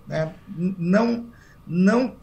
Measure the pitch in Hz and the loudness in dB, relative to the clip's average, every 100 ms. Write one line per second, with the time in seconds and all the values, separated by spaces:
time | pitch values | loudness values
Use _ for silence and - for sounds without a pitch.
0 | - 151 160 - - 160 180 185 170 202 | -8 -6 -6 -8 -14 -6 -4 -2 0 2
1 | 233 233 - - - - - 170 190 233 | 2 -2 -8 -18 -20 -20 -4 2 4 4
2 | 262 - | 0 -6